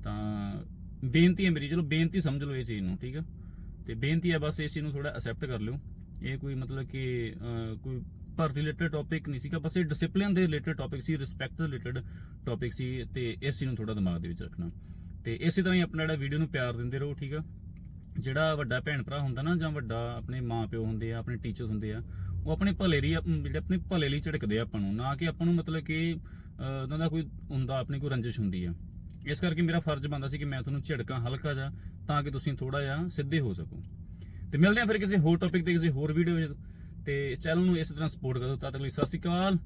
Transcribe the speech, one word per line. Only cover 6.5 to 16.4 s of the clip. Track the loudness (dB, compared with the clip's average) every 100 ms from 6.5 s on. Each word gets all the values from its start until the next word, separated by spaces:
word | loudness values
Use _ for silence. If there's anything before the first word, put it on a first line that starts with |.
| -4
ਮਤਲਬ | -4 -4
ਕਿ, | -4 -4 -2 -2 -2 -4
ਅਹ, | -4 -4 -4 -6
ਕੋਈ | -6 -6 -8 -12 -10 0
ਭਰਤੀ | 0 2
ਰਿਲੇਟਿਡ | -2 0 0
ਟੌਪਿਕ | 0 -2 -2 -2
ਨਹੀਂ | -4
ਸੀਗਾ, | -2 -2
ਬਸ | 0 2
ਇਹ | 2
ਡਿਸਪਲਿਨ | 2 2 2 4
ਦੇ | 4
ਰਿਲੇਟਿਡ | 4 2 -2 -2
ਟੌਪਿਕ | -4 -4
ਸੀ, | -2 -2
ਰਿਸਪੈਕਟ | -2 -2 -4
ਦੇ | 0
ਰਿਲੇਟਿਡ | -2 -2 -4 -4 -6 -10 -12 -8 -4
ਟੌਪਿਕ | 0 -2
ਸੀ, | -2 -2 -2 -4
ਤੇ | -2 -2 0
ਇਸ | -2 0
ਚੀਜ਼ | -2
ਨੂੰ | -2
ਥੋੜ੍ਹਾ | -2
ਦਿਮਾਗ | 2 2 2
ਦੇ | -2
ਵਿੱਚ | -4
ਰੱਖਣਾ। | -6 -6 -6 -6 -12 -12 -12 -8
ਤੇ | -4 0
ਇਸੇ | 2 4
ਤਰ੍ਹਾਂ | 4 4
ਹੀ |
ਆਪਣਾ | 4 0
ਜਿਹੜਾ | 0 0
ਵੀਡੀਓ | 0
ਨੂੰ | 0